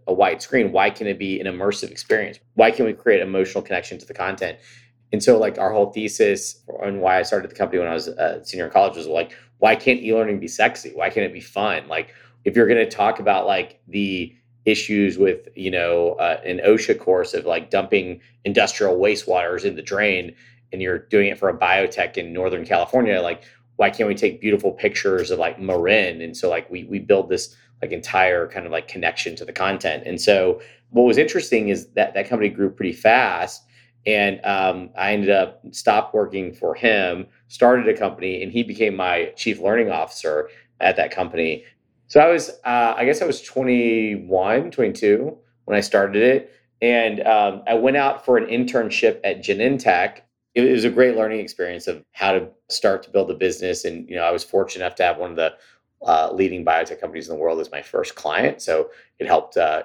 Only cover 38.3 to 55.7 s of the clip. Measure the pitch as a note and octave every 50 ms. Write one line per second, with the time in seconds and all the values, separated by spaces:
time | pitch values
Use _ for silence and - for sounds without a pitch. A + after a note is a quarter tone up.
38.3 | F#2 F2+ F#2+ F#2+ F#2+ A#2+ A#2 G#2+ G2+ G#2+ A2+ G#2 G2 F#2+ F#2 F2+ F2 F2 E2+ -
39.3 | - - - A#2 G2+ - E2+ G2 A2 A#2+ A2+ G2+ F2 D#2+ D#2+ - - - - D#2+
40.3 | D2+ D2+ D2+ - - - _ _ _ _ - F#2 - G2+ D#2 C#2+ - F#2 F#2 D#2
41.3 | E2+ E2 E2 D#2+ D2+ - - - _ _ _ _ _ _ _ _ - D3 D#3 E3+
42.3 | F3 D#3+ - - - - _ B2 A#2+ A#2+ A#2 A#2 A2+ - A#2+ C3 D3+ - - -
43.3 | - - - - - C3 C3 B2+ B2 B2 A#2 A#2 A2+ A2+ A2 G#2+ G#2 G2 F2 F2+
44.3 | F#2+ F#2 F#2 G2+ A2+ C3+ D#3+ F3 - - A#2+ G2+ - - A2+ G#2 G#2 A2+ C3 D3+
45.3 | E3 - _ _ _ _ _ - G#2 G#2 G2+ - - G2+ G2 G2 G2+ G#2 A2+ B2+
46.3 | C3 C3+ - - _ _ _ _ _ _ A#2+ A#2+ A#2+ A#2 A2+ A2 G#2 G#2 - A2
47.3 | A2+ G#2+ G#2 G2+ F#2+ - - - A#2 A2+ A#2 C3 C3+ C#3+ C#3 C#3 C3+ - - -
48.3 | B2 A2+ G#2+ - A#2 A#2+ B2 B2 - B2 A2+ G#2 - - - A2 - - - G2+
49.3 | F#2 - - - G2 G2 A2+ C3 C#3 B2 - G#2+ F#2 E2+ F#2 G#2+ - - _ _
50.3 | _ _ _ _ _ A#2+ B2 B2+ B2+ A#2 A2 A#2+ - B2+ B2+ B2+ A#2+ A2+ A2 A2
51.3 | A2 A2 G2 E2+ - - F2+ F2 F2 E2+ - G2 E2+ D2+ - _ _ - F#2+ G2
52.3 | F#2+ F#2 - - - _ _ _ - - - G#2 F#2+ F#2 - - - G2+ F#2 F2+
53.3 | F2+ - F#2 F#2 - - F#2 F2+ F2 - - F2+ E2+ E2+ E2 - F2+ F2 E2 E2+
54.3 | F2 E2+ - - - G2 F#2+ - - F#2 F2+ F2 - - F#2 F2 E2 E2 F2+ F2+
55.3 | E2+ E2 E2 D#2+ - - _ _